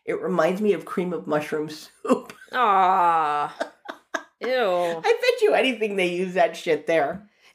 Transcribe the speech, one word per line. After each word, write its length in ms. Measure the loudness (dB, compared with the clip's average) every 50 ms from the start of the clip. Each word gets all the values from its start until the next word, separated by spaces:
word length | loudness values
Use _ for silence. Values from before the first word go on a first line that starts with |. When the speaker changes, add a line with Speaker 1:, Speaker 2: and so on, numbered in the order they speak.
| _
Speaker 1:
it 160 | -8 -6 -6
reminds 380 | -4 -2 0 2 2 2 0 0
me 120 | 0 0 0
of 100 | 0 -2
cream 280 | -6 -6 -4 -4 -4 -6
of 120 | -6 -4
mushroom 440 | -2 -2 -2 -2 -4 -4 -6 -6 -6
<laughs> 340 | -10 -12 -16 -20 -20 _ -2
soup. 300 | 0 0 0 -2 -6 -18 -20 -18 -8
Speaker 2:
Aw. 1040 | -2 0 2 4 4 4 4 4 4 4 4 4 4 2 2 0 0 -2 -4 -4 -6 -8 -10 -10 -10 _ _ -18 -18 -18
Speaker 1:
<laughs> 400 | _ _ -10 -10 -10 -14 _ _
Speaker 2:
Ew. 80 | -6 -4
Speaker 1:
I 520 | -2 0 0 2 2 0 0 -2 -2 -2
bet 400 | 0 0 0 2 2 0 2 4
you 120 | 2 4 4
anything 420 | 4 2 2 0 0 -2 -2 0
they 180 | 0 0 0 0
use 200 | -2 -4 -2 2
that 220 | 2 2 2 0
shit 320 | -4 -2 0 0 0 0 0
there. 380 | 2 2 2 0 -2 -8 -14 _ _ _ _ _